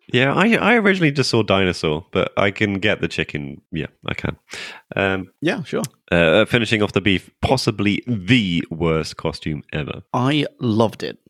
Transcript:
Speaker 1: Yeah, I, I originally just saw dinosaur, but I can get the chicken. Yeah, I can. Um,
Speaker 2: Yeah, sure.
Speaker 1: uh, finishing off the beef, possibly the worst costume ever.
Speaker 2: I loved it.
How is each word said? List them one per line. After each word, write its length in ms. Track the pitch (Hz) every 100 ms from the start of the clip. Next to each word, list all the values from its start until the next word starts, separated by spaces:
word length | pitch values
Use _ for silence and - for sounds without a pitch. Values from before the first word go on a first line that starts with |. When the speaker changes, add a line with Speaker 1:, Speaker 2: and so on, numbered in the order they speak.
| -
Speaker 1:
Yeah, 200 | 123 135
I, 200 | 139 208
I 200 | 220 196 240
originally 340 | 202 190 160
just 200 | 143 131
saw 120 | 117
dinosaur, 640 | 107 95 95 85 82 76 -
but 200 | 92 92 -
I 160 | 101
can 220 | 98 104
get 260 | 98 104 87
the 80 | 87
chicken. 520 | - 76 76 71 67 _
Yeah, 160 | 80 69 _ -
I 80 |
can. 220 | - 78 - _ - - - -
Um, 380 | - 98 95 95 -
Speaker 2:
Yeah, 240 | 156 226
sure. 180 | 135 - - _ -
Speaker 1:
uh, 320 | 85 82 92
finishing 360 | 107 120 110 110
off 120 | 101
the 80 | 101
beef, 280 | 95 92 - -
possibly 600 | - 135 - 101 101 98 -
the 580 | 113 90 127 98 85 -
worst 460 | 80 82 80 78 -
costume 480 | 82 76 80 73 -
ever. 300 | 151 135 - -
Speaker 2:
I 320 | 123 127 151 - -
loved 420 | 123 107 110 -
it. 160 | 67 -